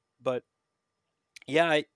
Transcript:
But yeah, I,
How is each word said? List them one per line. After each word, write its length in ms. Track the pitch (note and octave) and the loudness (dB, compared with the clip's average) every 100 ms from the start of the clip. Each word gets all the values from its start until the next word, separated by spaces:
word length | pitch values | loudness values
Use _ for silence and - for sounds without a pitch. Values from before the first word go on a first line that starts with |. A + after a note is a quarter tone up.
| _ _ | _ _
But 220 | B2+ B2+ - _ _ _ _ _ _ _ _ - - | -6 -6 -10 _ _ _ _ _ _ _ _ -20 -2
yeah, 220 | D3 E3+ | 0 2
I, 160 | D3+ D3+ | 0 -2